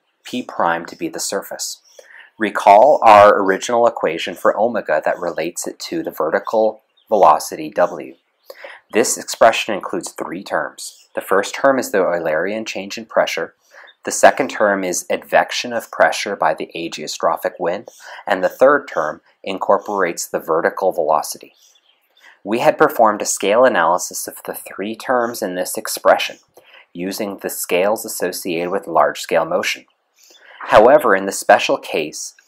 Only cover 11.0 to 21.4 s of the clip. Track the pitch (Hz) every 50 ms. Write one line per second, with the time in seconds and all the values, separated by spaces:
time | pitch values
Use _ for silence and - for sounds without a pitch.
11 | _ _ - - - - 95 95 101 - - - - 139 135 127 113 - - 101
12 | 90 85 87 85 82 82 78 78 87 95 104 110 110 - - 104 95 101 - -
13 | 113 - - 95 82 - - - 82 85 _ _ _ _ _ - - - - _
14 | - - - - - - - - 143 123 - - 113 104 101 98 95 90 87 -
15 | - - 98 - - - - 80 87 - - - - - - 113 - - - -
16 | 90 82 - - - 110 101 - 90 80 78 - - - - 85 82 82 - -
17 | 73 76 - - - 85 80 78 - 92 - - 90 85 87 101 - - - -
18 | - - - - - - 101 92 92 90 - - 131 135 147 139 139 - - -
19 | 80 76 78 - _ _ _ _ - 98 95 90 - - 101 92 - - 104 98
20 | 95 85 - - - - - - - - 80 82 87 98 - - 98 95 85 87
21 | 80 76 78 76 76 - - -